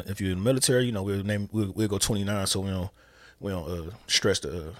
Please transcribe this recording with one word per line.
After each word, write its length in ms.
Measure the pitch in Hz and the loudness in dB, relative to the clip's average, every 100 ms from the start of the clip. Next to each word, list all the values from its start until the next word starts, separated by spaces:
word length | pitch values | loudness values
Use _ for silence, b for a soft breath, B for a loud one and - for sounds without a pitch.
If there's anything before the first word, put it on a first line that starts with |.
| - | -4
if 120 | 98 | -2
you're 120 | 95 | 0
in 80 | 92 | 2
the 40 | |
military, 420 | 113 131 - 127 123 | 2 4 4 4 4
you 60 | |
know, 120 | 104 | 0
we'll 200 | 98 98 | 0 0
name, 240 | 101 104 101 | 0 -2 0
we'll, 200 | 110 101 | 0 0
we'll 160 | 92 107 | 0 0
go 120 | 98 | 2
twenty-nine, 480 | - 104 101 104 95 | 2 0 0 0 0
so 120 | 101 | 0
we 80 | 95 | 0
don't, 180 | 95 90 b b b b b | -2 -4 b b b b b
we 120 | 98 | -6
don't, 180 | 92 76 | -6 -6
uh, 220 | 87 82 110 - | -6 -8 -12 -2
stress 320 | - 110 92 | 2 2 0
the, 300 | 71 85 78 | -2 -6 -8
uh, 20 | - | -10